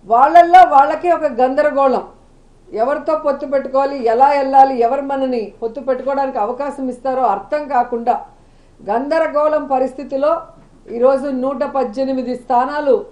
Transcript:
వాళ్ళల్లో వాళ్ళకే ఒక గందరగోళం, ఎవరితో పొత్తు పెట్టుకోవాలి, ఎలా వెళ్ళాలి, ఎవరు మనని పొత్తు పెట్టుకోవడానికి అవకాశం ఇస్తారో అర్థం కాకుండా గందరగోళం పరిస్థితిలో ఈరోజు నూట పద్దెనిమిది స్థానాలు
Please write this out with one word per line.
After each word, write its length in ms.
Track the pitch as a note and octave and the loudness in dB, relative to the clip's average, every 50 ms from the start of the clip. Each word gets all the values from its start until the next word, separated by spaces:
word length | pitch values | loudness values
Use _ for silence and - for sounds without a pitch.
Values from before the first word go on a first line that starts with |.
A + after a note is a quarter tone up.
| _ | _
వాళ్ళల్లో 540 | G3 A3+ A#3+ C4+ D4+ E4 F4 E4+ E4+ F4 F#4 F4+ - | 0 2 4 4 6 8 6 8 10 8 8 8 8
వాళ్ళకే 360 | D4 C4+ C#4 D4+ D4+ D#4 - F4 E4 | 6 4 4 4 0 -2 0 0 0
ఒక 140 | D#4 D#4 D4 B3 A3 | 0 0 -4 0 0
గందరగోళం, 680 | B3+ C4 C4+ D4 D4 D4 C4 C#4 C#4 C4+ A#3+ G3 F#3 - - _ _ _ _ _ _ _ _ _ _ - - G#3 | 0 0 2 0 0 0 2 2 2 2 2 0 -4 -8 -20 _ _ _ _ _ _ _ _ _ _ -12 -4 -4
ఎవరితో 320 | A3+ C4 D4 D4+ D4 E4 D#4 D#4 D#4 | -2 -2 -2 -4 -2 -4 -4 -2 -2
పొత్తు 200 | D4 C4+ C#4+ D4 C4+ | -4 -4 -4 -6 -4
పెట్టుకోవాలి, 440 | C#4+ C4+ B3+ C4 C4 C4+ C#4 C#4 C#4+ C#4 A#3 A3+ | -4 -4 -4 -2 -2 -2 -2 -2 -4 -2 -2 0
ఎలా 160 | A3+ A#3+ C4+ C#4+ D4 | 2 4 4 4 4
వెళ్ళాలి, 380 | C#4 C4+ C4+ C4+ C4+ C4+ C4+ C4+ A#3+ A#3 | 0 0 2 6 6 6 6 4 0 0
ఎవరు 180 | A#3 C4 C#4 C#4 C#4 | 0 0 -2 -4 -6
మనని 320 | C#4 C4+ C4+ C4 B3 A#3 G#3+ G3 - - | -4 -4 -4 -4 -4 -6 -6 -8 -12 -10
పొత్తు 180 | A#3 A3+ A3+ C#4+ B3+ C4 | -10 -10 -10 -8 -6 -6
పెట్టుకోవడానికి 500 | C4 B3 B3 C4+ C#4 C4+ C#4 C4+ B3+ B3 G#3 | -6 -4 -4 -4 -4 -2 -4 -4 -4 -4 -4
అవకాశం 400 | A3 B3 B3 C#4+ D4 C#4 C#4+ C4+ B3+ | -4 -4 -6 -8 -8 -8 -8 -8 -8
ఇస్తారో 320 | A#3+ - - C4+ B3+ C4 B3+ A3+ | -8 -8 -6 -6 -2 -2 0 0
అర్థం 300 | G3 - - - D4 D4+ D4 C4 | -2 -4 -4 -6 -6 -6 -4 -2
కాకుండా 420 | C#4+ B3 B3 B3 B3 A#3 A#3 A#3+ A3+ - - - - _ - _ _ - _ _ _ _ | -2 -2 -2 -2 -4 -4 -2 -2 -2 -2 -4 -14 -20 _ -20 _ _ -20 _ _ _ _
గందరగోళం 840 | - F#3+ G#3 A#3 C4+ C#4+ D#4 E4 D#4+ D4+ C4+ D4 D4+ D4+ D4+ D4+ C#4+ C4 | -8 -4 -4 -4 -2 -2 -2 0 -2 0 0 0 0 0 0 -2 -2 -2
పరిస్థితిలో 580 | C4+ B3+ C4 B3+ - - C#4+ - C#4 C4+ C#4 D4+ E4+ E4 - - - - - _ - - _ - G#3+ | -2 -2 -2 -2 -4 -10 -12 -6 -4 -2 0 0 -2 -2 -6 -14 -20 -20 -20 _ -20 -20 _ -12 -4
ఈరోజు 320 | A#3 A#3+ C4 C#4 C4 B3+ D4 C4+ B3+ | 0 2 2 2 2 -2 -4 -4 -4
నూట 200 | B3 C4+ C#4 A#3+ C#4+ C4 C4+ | -4 -4 -4 -4 -6 -4 -2
పద్దెనిమిది 580 | C4+ B3 A3 G#3 C4 C4+ C4 C4+ B3+ B3 A#3+ B3 A#3+ | -4 -4 -4 -4 -6 -4 -4 -4 -6 -4 -6 -8 -10
స్థానాలు 520 | - - B3+ A#3+ C4 C#4 D4 D4 D4 C#4 B3 G3+ - - | -4 -2 0 0 0 -2 -4 -4 0 0 0 -2 -2 -12